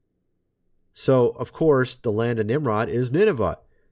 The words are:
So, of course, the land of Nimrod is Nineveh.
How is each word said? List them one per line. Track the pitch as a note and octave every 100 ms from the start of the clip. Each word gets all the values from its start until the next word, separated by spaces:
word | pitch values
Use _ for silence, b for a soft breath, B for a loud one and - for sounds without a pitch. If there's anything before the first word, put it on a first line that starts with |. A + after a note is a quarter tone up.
| _ _ _ _ _ _ _ _ _
So, | - - C3 A#2+
of | - B2+
course, | - D#3+ C3+ B2+ -
the | A#2
land | G#2 A#2 A2+
of | G#2
Nimrod | C#3 C#3 G#2+ A#2+
is | A#2 B2+
Nineveh. | D3+ G#3+ C3+ F#2 - _ _ _